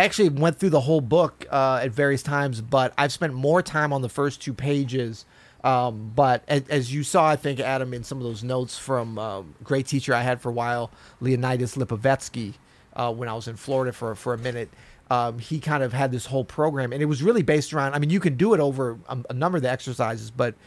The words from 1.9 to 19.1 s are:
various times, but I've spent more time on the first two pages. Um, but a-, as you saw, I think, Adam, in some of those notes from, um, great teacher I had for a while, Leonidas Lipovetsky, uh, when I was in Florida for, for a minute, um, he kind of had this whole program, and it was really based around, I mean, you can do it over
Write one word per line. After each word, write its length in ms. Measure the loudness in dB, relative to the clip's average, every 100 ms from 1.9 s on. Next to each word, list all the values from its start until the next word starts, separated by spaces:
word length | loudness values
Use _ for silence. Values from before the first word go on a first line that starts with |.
various 320 | 0 2 2
times, 400 | 0 0 0 -4
but 320 | 0 2 2 2
I've 160 | 0
spent 220 | 0 -4
more 260 | 0 2 2
time 320 | 2 0 0
on 80 | 0
the 80 | -2
first 320 | -2 -2 -2
two 140 | -8
pages. 720 | -6 -2 0 -2 -4 -4 -8 -18 -20 -20 _
Um, 500 | 0 2 0 -4 -2 2
but 260 | 4 4 2
a-, 140 | -2 0
as 240 | -2 -2
you 80 | -4
saw, 260 | 0 4 4
I 80 | 4
think, 240 | 0 -2
Adam, 320 | -2 -2 -2
in 120 | -8
some 120 | -8 -6
of 80 |
those 180 | -6 -6
notes 360 | -4 -2 -4 -6
from, 400 | -2 -2 -2 -6
um, 360 | -6 -8 -10 -12
great 240 | -2 -2 0
teacher 280 | -2 0
I 80 | 2
had 180 | 2 -2
for 80 | -2
a 40 |
while, 380 | -2 -2 -2 -4 -10 -20 -4
Leonidas 560 | 0 2 2 0 -2 -4
Lipovetsky, 800 | -4 0 2 0 -2 -10 -10 -12 _ _ _ -6
uh, 160 | -4
when 160 | -4 -6
I 60 |
was 120 | -8 -10
in 100 | -10
Florida 360 | -2 0 0
for, 220 | -4 -6
for 180 | -6 -4
a 60 | -4
minute, 320 | -4 -6 -8 -12 -20 -12 -2
um, 280 | 0 0 -4
he 220 | -6 -4
kind 220 | 0 0
of 100 | 0
had 180 | 0 0
this 140 | -2
whole 200 | -2 -4
program, 460 | -2 0 0 0 -2
and 80 | 0
it 40 | 0
was 160 | 2
really 200 | 4 4
based 320 | 4 2 2
around, 180 | -2 0
I 60 | 0
mean, 100 | 2
you 120 | 2
can 180 | 2 2
do 160 | 4
it 60 | 4
over 360 | 4 0 -4 -6 -8